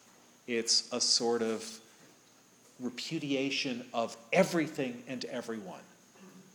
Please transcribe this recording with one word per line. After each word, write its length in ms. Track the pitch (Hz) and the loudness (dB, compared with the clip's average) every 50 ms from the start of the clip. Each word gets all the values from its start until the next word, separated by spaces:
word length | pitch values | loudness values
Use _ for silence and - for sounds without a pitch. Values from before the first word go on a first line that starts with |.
| - - - - - - - - _ | -20 -20 -20 -20 -20 -20 -20 -14 _
It's 460 | 127 120 113 113 - - - - - | -2 -2 0 2 4 2 2 2 0
a 80 | 123 120 | -2 0
sort 420 | - - - - 120 117 120 - | 2 4 4 4 4 4 4 4
of 380 | 113 226 220 214 - - - - - - - - - - - - - - - - - _ - - - - - - | 2 2 0 -2 -4 -8 -12 -14 -18 -20 -20 -20 -20 -20 -20 -20 -20 -20 -20 -20 -20 _ -20 -20 -20 -20 -12 -8
repudiation 1080 | 127 117 120 - - - 160 156 139 139 139 131 139 135 - - - 135 120 117 - - - | -8 -6 -6 -6 -6 -6 -4 -4 -2 0 0 0 0 0 0 0 -2 -2 -4 -4 -6 -4 -2
of 220 | 117 113 104 - - - - | -2 -2 -2 -4 -10 -4 2
everything 720 | - 180 185 147 170 170 151 156 - - 135 123 120 120 - | 4 6 6 6 4 0 0 0 0 -2 -2 -2 -4 -8 -10
and 160 | - 131 117 110 | -8 -8 -6 -6
everyone. 580 | - 131 120 117 - 113 107 98 180 156 127 - - - - - - - - 190 185 - 185 - - | -6 -6 -4 -4 -4 -6 -6 -6 -10 -12 -14 -16 -20 -20 -20 -20 -20 -20 -20 -20 -20 -20 -20 -20 -20